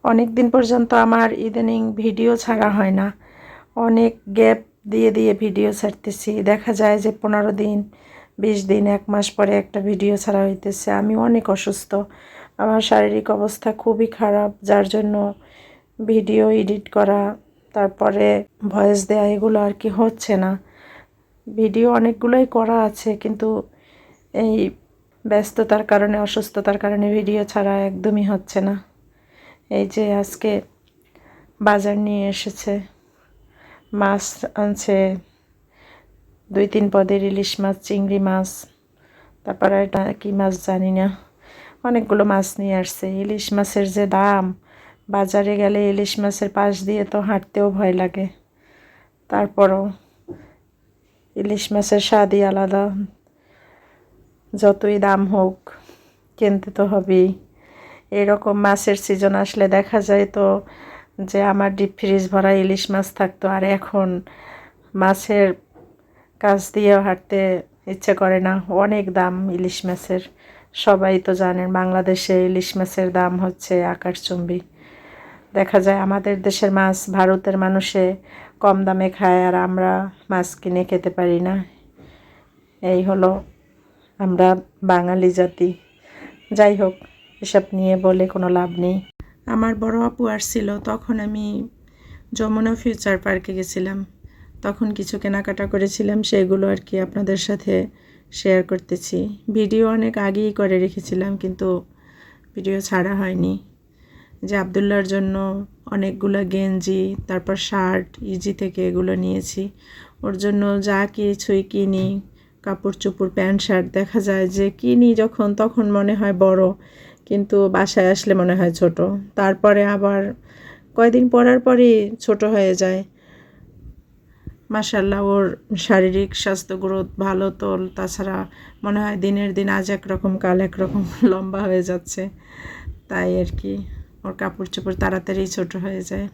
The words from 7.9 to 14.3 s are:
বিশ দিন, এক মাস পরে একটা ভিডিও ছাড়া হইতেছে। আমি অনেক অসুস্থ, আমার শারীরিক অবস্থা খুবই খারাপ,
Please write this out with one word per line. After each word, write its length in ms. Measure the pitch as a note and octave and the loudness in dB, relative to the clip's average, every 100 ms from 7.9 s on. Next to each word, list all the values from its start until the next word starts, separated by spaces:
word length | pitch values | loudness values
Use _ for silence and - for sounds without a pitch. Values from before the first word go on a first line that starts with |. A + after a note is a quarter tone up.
| - - - - - | -14 -20 -20 -20 -4
বিশ 200 | G#3 G#3 F#3+ | -2 0 0
দিন, 160 | G#3 G3+ | 2 2
এক 160 | G3+ G3+ | 0 0
মাস 200 | G#3 G3+ | -2 -2
পরে 220 | - G3+ G3+ | 0 2 2
একটা 220 | G3 G3+ | 0 -4
ভিডিও 340 | G3 G3 G3+ G3+ | -2 0 0 0
ছাড়া 240 | G#3 G3+ | 0 0
হইতেছে। 440 | G3 F#3+ G3 G3 - | 0 -2 -6 -6 -2
আমি 220 | G3+ G#3 A3 | 0 0 0
অনেক 300 | A#3 A#3 G#3 | 2 2 2
অসুস্থ, 420 | G3 - G3 - G3 G3+ - - - - - | -2 -2 -6 -4 -4 -6 -14 -20 -20 -20 -4
আমার 240 | G#3+ A3 | 0 0
শারীরিক 460 | A3 G#3+ G#3 G#3+ G#3+ | 4 4 4 0 0
অবস্থা 400 | G#3+ G#3 - A3+ | 0 -2 -2 -4
খুবই 340 | G#3+ A3+ G#3+ A3+ | -2 0 0 0
খারাপ, 440 | - G#3+ | 0 0